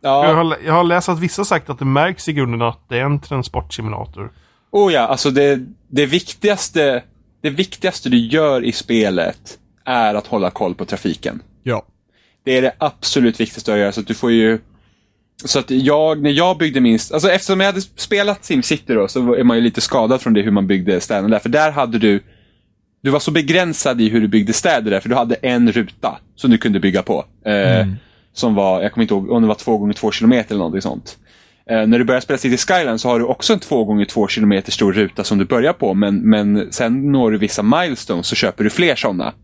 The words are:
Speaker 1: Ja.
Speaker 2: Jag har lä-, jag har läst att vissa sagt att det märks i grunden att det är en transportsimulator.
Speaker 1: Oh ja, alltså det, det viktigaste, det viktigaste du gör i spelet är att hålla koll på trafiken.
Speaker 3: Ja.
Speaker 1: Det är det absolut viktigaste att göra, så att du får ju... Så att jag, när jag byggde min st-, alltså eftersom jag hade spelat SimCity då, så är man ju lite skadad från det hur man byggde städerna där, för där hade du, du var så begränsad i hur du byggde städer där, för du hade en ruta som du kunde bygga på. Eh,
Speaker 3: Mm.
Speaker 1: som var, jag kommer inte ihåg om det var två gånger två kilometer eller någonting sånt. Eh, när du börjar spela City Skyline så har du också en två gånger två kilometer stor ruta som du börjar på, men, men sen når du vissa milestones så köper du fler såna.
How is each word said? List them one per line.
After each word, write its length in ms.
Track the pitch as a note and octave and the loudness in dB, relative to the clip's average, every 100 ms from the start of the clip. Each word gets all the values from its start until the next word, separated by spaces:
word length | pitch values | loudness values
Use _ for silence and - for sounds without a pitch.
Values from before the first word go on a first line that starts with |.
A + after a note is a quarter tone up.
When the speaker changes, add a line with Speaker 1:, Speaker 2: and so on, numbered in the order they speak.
Speaker 1:
Ja. 260 | C#3+ C#3 D3 | 2 2 4
Speaker 2:
Jag 60 | |
har 100 | D#3+ | 4
lä-, 120 | E3 D#3 D3 | 2 -2 0
jag 60 | |
har 120 | D#3+ | 2
läst 240 | F3 F3 F3 | 4 2 0
att 120 | E3+ | -2
vissa 240 | F3 - | -2 -4
sagt 260 | G3+ E3+ - | -2 -2 -4
att 80 | C3 | -6
det 60 | |
märks 440 | C3+ C3+ E3 F#3 - | -2 0 0 -2 -6
i 40 | |
grunden 300 | D3 B2+ A#2 | -2 -2 -2
att 260 | A#2 A#2 _ | -4 -4 _
det 100 | A#2+ | -4
är 60 | |
en 160 | C3+ C#3+ | -2 -4
transportsimulator. 1120 | - C#3 B2 B2+ - - A2 G#2 G#2+ - G2 _ _ _ _ | -4 -6 -6 -8 -10 -10 -8 -8 -12 -14 -16 _ _ _ _
Speaker 1:
Oh 220 | G3+ G3+ | 2 4
ja, 80 | D3+ | 4
alltså 300 | A2+ C3 D3 | 2 0 0
det, 300 | C3+ C#3+ C#3 B2+ - _ | 2 2 2 -4 -18 _
det 180 | C3+ D3 | -2 0
viktigaste, 960 | E3 - - G3+ G3+ - E3 C#3+ B2 - _ _ _ | 0 -4 -4 -2 -2 -4 0 0 0 -6 _ _ _
det 80 | D#3 | -8
viktigaste 580 | C#3+ F#3 - F#3 - - | -4 -4 -2 -6 -4 0
du 100 | B2 | 2
gör 460 | A#2 D3 D#3 C3 | 2 0 0 0
i 80 | A#2+ | -2
spelet 880 | - - A#2 G#2 F#2 E2+ - - - _ _ | -6 -2 0 0 0 -4 -6 -16 -20 _ _
är 300 | - B2+ A2+ | -4 0 0
att 120 | G#2 - | -2 -4
hålla 240 | A2 F#2 | -2 -2
koll 240 | - G2 | -4 -6
på 100 | F2+ | -6
trafiken. 580 | F2 G2 - E2 - - - _ | -8 -6 -6 -6 -8 -10 -18 _
Speaker 3:
Ja. 200 | B2+ A2+ - _ _ _ _ _ | -6 -6 -8 _ _ _ _ _
Speaker 1:
Det 140 | - C3 | -2 2
är 40 | |
det 100 | B2+ - | 0 -2
absolut 640 | D3+ - - - A#2+ A2 | -6 -4 -4 2 2 2
viktigaste 320 | A2+ - - | -6 -6 -2
att 60 | G#2+ | 0
göra, 140 | G2+ | 0
så 80 | G2 | -2
att 60 | G2+ | -8
du 80 | |
får 160 | A2+ B2 | -4 2
ju... 260 | A#2 A2 A2+ - _ _ _ _ _ _ _ | 4 4 0 -6 _ _ _ _ _ _ _
Så 140 | - C#3+ | -4 -4
att 120 | B2 | 0
jag, 520 | C3 C3 D3 D#3 D#3 | 0 2 2 2 0
när 80 | C#3+ | 0
jag 280 | C#3+ F3 F3+ | 2 2 0
byggde 220 | D#3+ C3+ | -2 2
min 140 | B2 A2+ | 2 2
st-, 180 | - | 0
alltså 160 | D#3 F#3 | -2 2
eftersom 300 | F#3 - F#3+ | 0 0 0
jag 60 | G3 | 0
hade 140 | F#3+ | -2
spelat 640 | F#3+ - - G3+ G3+ G3 | -8 -12 -4 -2 0 -4
SimCity 500 | - D3 B2 D3+ - | -2 -2 0 -4 0
då, 140 | A2+ G2 | 0 0
så 260 | - B2 | 0 0
är 100 | A#2+ | 2
man 120 | A#2+ A#2 | 4 2
ju 60 | |
lite 180 | A#2 A2+ | 0 -2
skadad 400 | - C3+ A2+ C3 | -2 0 2 0
från 120 | B2 | 2
det 80 | G#2+ | 2
hur 80 | G#2 | 4
man 160 | G2+ F#2+ | 2 2
byggde 340 | G2 F2+ F#2 | 0 2 -2
städerna 280 | - G#2 G2+ | 0 -2 2
där, 100 | A2 | 0
för 100 | A#2 | 2
där 220 | C#3 D#3 | 2 2
hade 280 | D3 B2 A2+ | 0 -2 2
du, 240 | G#2+ G2+ - _ _ _ _ _ _ _ | 2 2 -2 _ _ _ _ _ _ _
du 80 | C#3 | -2
var 100 | C#3+ | 0
så 100 | - | 0
begränsad 680 | D#3 C#3+ E3 F3+ D3+ C#3+ A#2+ | -2 2 0 0 -2 -2 2
i 80 | A2 | 2
hur 120 | A2+ | 2
du 80 | G#2+ | 2
byggde 240 | A2 G#2 | 2 0
städer 380 | A2 - B2+ A2 | -2 0 0 0
där, 100 | G2 | -2
för 80 | A2 | 0
du 60 | |
hade 200 | B2 A#2 | -2 0
en 380 | - C3 B2 A#2+ | -2 -2 2 2
ruta 460 | G#2+ G#2 - A2 - _ | 2 -4 -6 -8 -8 _
som 160 | _ C3+ | _ 2
du 80 | A2+ | 2
kunde 220 | B2 G2 | 2 0
bygga 220 | F#2+ F#2+ | 0 0
på. 220 | - F2+ - _ - | -2 -4 -6 _ -2
Eh, 340 | G#2 F#2+ F#2 | 0 2 2
Speaker 3:
Mm. 160 | F#2+ F#2+ _ _ _ | 0 -4 _ _ _
Speaker 1:
som 220 | - B2 | -6 -2
var, 280 | G#2 G2 F#2 | 2 2 0
jag 100 | G2 | -2
kommer 100 | A#2 | -2
inte 100 | A2 | 0
ihåg 160 | G2+ F#2+ | 0 0
om 120 | A#2+ | 0
det 60 | A2+ | 2
var 60 | |
två 240 | G#2+ - A2 | 0 -2 -2
gånger 140 | G#2 | -2
två 180 | G#2 A2 | -2 -4
kilometer 400 | - A2+ B2+ G#2+ | 0 2 2 0
eller 80 | G#2 | -4
någonting 240 | E2 F#2 | -4 -4
sånt. 360 | F#2+ A1+ - - _ _ _ _ - | -6 -10 -14 -20 _ _ _ _ -4
Eh, 160 | A2+ A2 | 0 4
när 120 | A#2+ | 4
du 60 | |
börjar 160 | A#2 B2+ | 4 0
spela 180 | - C#3 | 0 -2
City 180 | A#2+ B2 | 0 -2
Skyline 420 | - F#3 D3 A2+ | 0 0 0 -2
så 100 | B2+ | 0
har 100 | A#2+ | 0
du 60 | |
också 280 | A#2 B2+ - | 0 -4 0
en 60 | A3 | 0
två 240 | - C3+ | 0 -2
gånger 200 | G#2+ G#2+ | 2 0
två 240 | G2+ - G2+ | 0 0 -2
kilometer 440 | - G#2+ G2 - | 2 2 2 0
stor 200 | - G2+ | 0 0
ruta 320 | F#2+ G2+ - | 2 0 -2
som 140 | G2+ G2+ | -2 0
du 60 | |
börjar 280 | G2 B2 C3+ | 2 2 0
på, 220 | F3 A#2 | 0 -2
men, 220 | F#2+ G2+ G2+ A2 | 0 0 2 2
men 420 | G#2+ G#2 G#2 - | 2 2 0 -2
sen 400 | - A#2+ B2+ C#3 | -4 -2 0 0
når 180 | C#3 A#2+ | 2 2
du 80 | G#2+ | 0
vissa 240 | G#2 - | -2 0
milestones 640 | G#2+ D3 F3 B2 - F2+ F2+ | 2 2 0 -6 -6 -6 -4
så 80 | - | -2
köper 280 | G#2 - | -2 0
du 60 | G#3 | -2
fler 260 | - F3 C3 | 2 0 0
såna. 360 | B2 F#2 A1 - | -2 -4 -6 -8